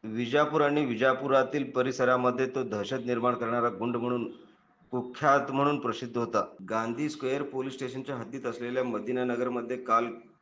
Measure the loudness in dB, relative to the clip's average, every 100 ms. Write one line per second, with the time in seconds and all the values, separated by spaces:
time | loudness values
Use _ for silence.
0 | -6 -4 2 4 4 4 4 4 0 2
1 | 2 2 4 4 4 0 -2 0 0 2
2 | 4 4 4 2 0 0 -2 -4 -4 -4
3 | -2 0 2 0 0 0 0 -2 -4 -2
4 | -2 -2 -4 -10 -20 _ _ _ _ -6
5 | -6 0 4 4 4 2 2 2 -2 -4
6 | -4 -4 0 0 -2 -6 -4 -2 -2 -2
7 | -4 -4 -2 -2 -2 -4 -6 -6 -8 -8
8 | -8 -8 -6 -6 -6 -4 -4 -2 0 -2
9 | -2 -2 0 0 0 -2 -4 -6 2 2
10 | 2 -6 -16 _